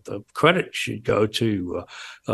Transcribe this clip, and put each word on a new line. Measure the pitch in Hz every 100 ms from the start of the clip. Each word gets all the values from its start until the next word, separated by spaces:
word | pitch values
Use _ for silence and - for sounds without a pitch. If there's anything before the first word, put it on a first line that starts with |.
the | - 101 -
credit | - 151 180 - -
should | - 107 -
go | 107 107
to, | - 113 101 90 85 - - - -
uh, | -